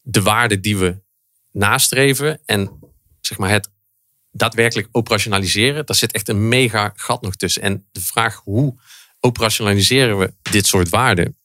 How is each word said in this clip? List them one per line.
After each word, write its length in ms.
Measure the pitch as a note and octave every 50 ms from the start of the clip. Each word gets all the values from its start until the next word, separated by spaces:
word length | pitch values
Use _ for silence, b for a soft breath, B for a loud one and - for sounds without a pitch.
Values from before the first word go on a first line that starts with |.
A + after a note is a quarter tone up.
de 220 | _ C3 G#2+ G#2+ F#2+
waarden 380 | G2 G#2+ A2+ A#2+ A2+ G2+ G2 F#2
die 140 | G#2 G#2
we 240 | G2 F#2 F2+ F2+ G2 _ _ _ _ _ _ _ _ _ _ _
nastreven 880 | G2 G2+ G2+ A#2 C3 - - - C3 C3+ C#3 C#3 C#3 C#3 D3+ D#3 - _
en, 260 | - A2 G2+ G2+ G2+ - - - - _ _ _ _ _ _
zeg 180 | _ - - -
maar, 120 | G#2 F#2+
het 200 | G#2 G#2 G2+ - _ _ _ _ _ _ _ _ _ _ _ _
daadwerkelijk 580 | _ A2 A2 A#2 - A2 A#2 A#2 - A2 G2+ - _
operationaliseren, 920 | B2 A2 - A2+ G#2 - A2 G#2 G2 G2 F2 E2 G2+ A2 C3 C#3+ D3+ D3
daar 100 | - F#2+
zit 160 | - - A2 -
echt 160 | - - -
een 200 | A2+ G2+ G#2+ A2+
mega 440 | A#2+ B2+ C3+ A#2 G#2+ A2 G#2 G#2 -
gat 260 | - - - B2+ B2 -
nog 120 | G2 F#2
tussen. 260 | - - F2+ - - -
En 260 | F#2+ G2 G2 - _ _
de 80 | -
vraag, 400 | F#2 - - - A2+ A2+ - - _
"Hoe 300 | - G2 A2 C#3+ C#3+ A#2+ B B B B B B B B B
operationaliseren 1000 | - B2+ A#2 - A#2 A2 G#2 - A2+ G2+ G2+ G2+ F#2+ - B2+ C3+ C3+ A#2+ G#2 G2
we 140 | F#2+ - - _ _ -
dit 160 | - G#2 F#2+
soort 220 | - - G2 F2+ E2+
waarden?" 480 | F#2 G#2+ B2+ B2+ G#2 E2+ E2+ - - _ _